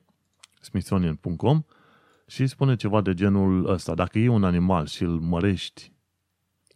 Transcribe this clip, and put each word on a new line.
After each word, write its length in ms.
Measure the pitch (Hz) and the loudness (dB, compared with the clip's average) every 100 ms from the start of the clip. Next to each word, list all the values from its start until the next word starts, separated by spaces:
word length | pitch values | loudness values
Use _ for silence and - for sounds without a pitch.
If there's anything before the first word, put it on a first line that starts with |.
| _ _ _ _ - _ | _ _ _ _ -20 _
smithsonian 540 | - 95 - 98 87 76 | -8 -6 -2 -2 -2 -4
punct 220 | - 82 | -8 -2
com, 260 | 107 156 - _ _ _ _ _ _ | 0 0 -2 _ _ _ _ _ _
și 200 | - 135 | -4 -4
spune 280 | - 139 120 | 0 -2 0
ceva 260 | 107 104 | 0 0
de 120 | 98 | 0
genul 560 | 87 101 98 95 92 90 | 0 2 2 2 2 0
ăsta: 240 | 92 - | -2 -2
Dacă 240 | 85 90 110 | -4 -2 2
iei 100 | 120 | 2
un 160 | 117 | 4
animal 420 | 95 87 90 90 76 | 2 2 2 0 -2
și 180 | - | -4
îl 160 | 90 82 | -2 -2
mărești 720 | 82 85 98 90 - - - _ _ _ _ _ _ _ _ | -2 0 0 -2 -6 -14 -20 _ _ _ _ _ _ _ _